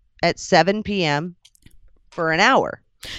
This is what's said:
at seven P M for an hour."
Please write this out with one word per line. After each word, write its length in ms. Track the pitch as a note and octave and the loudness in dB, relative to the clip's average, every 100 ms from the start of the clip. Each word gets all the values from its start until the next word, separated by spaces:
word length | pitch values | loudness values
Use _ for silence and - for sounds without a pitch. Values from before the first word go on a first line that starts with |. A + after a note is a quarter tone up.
| _ - | _ -4
at 160 | E3+ - | -4 -4
seven 440 | - F3 E3+ G#3 | 2 2 4 0
P 220 | G3+ G3+ | -4 -2
M 320 | D#3+ D3 F3 F3 _ _ - - - _ _ | 0 -2 -4 -12 _ _ -20 -20 -20 _ _
for 200 | - D#3+ | -6 -2
an 80 | D#3+ | 2
hour." 400 | A3 A#3+ - - _ _ - | 4 2 0 -8 _ _ -16